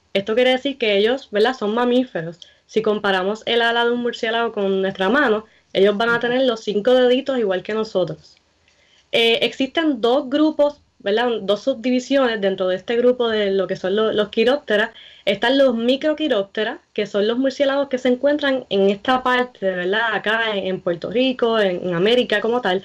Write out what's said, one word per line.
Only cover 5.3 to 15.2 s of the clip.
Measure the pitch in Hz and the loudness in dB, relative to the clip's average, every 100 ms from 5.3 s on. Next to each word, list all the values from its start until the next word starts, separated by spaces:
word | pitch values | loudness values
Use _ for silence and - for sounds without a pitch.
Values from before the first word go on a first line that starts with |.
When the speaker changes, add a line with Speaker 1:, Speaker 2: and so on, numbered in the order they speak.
| 214 214 _ _ | 0 -4 _ _
Speaker 1:
ellos | - 196 202 | 2 2 4
van | 233 | 0
a | |
Speaker 2:
Ujú. | 233 | 0
Speaker 1:
tener | 240 247 262 | 0 0 0
los | 220 | 0
cinco | - 202 208 | -4 -2 2
deditos | 254 247 254 262 262 | 4 4 2 0 -2
igual | 208 185 | -2 -2
que | 180 | -4
nosotros. | 214 214 196 170 156 - _ _ _ _ _ _ _ _ | -4 -2 -2 -2 -6 -18 _ _ _ _ _ _ _ _
Eh, | - 233 226 | 0 2 2
existen | - - 262 339 320 254 | 0 -2 -2 0 0 0
dos | 226 262 262 | 2 2 0
grupos, | 294 311 302 285 294 _ _ | 2 2 2 0 0 _ _
¿verdad?, | 196 214 247 220 | -2 0 0 -2
dos | 190 208 | -2 -2
subdivisiones | 269 247 240 254 247 277 254 226 | -2 -2 0 -2 0 2 2 0
dentro | 196 190 185 | -2 0 -2
de | 185 | -2
este | - 233 | -2 0
grupo | 247 247 233 | 2 2 0
de | 214 202 | 0 0
lo | 196 180 | 0 -2
que | 185 | -4
son | 185 202 | -2 0
lo-, | 220 | 0
los | 208 202 | 0 -2
quirópteras. | - 226 285 - 208 226 - - - | 0 0 0 0 -2 -2 -6 -20 -8